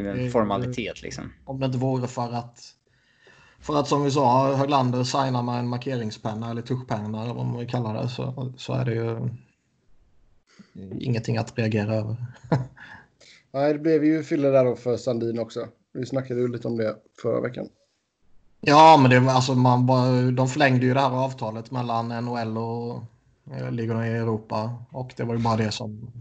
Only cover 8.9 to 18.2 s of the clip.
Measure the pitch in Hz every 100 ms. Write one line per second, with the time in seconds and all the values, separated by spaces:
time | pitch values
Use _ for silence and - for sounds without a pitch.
8.9 | 113 113 113 127 120 - _ _ _ _
9.9 | - _ _ _ _ _ _ - - 95
10.9 | - - 113 113 117 113 - 113 107 104
11.9 | 110 110 113 - - - 135 - - -
12.9 | - - _ - - _ 135 143 151 156
13.9 | 156 151 160 143 160 139 135 127 113 127
14.9 | 113 131 117 117 117 113 120 113 - _
15.9 | 143 123 135 131 123 123 120 123 117 110
16.9 | 107 _ _ 120 123 123 131 101 _ _
17.9 | _ _ _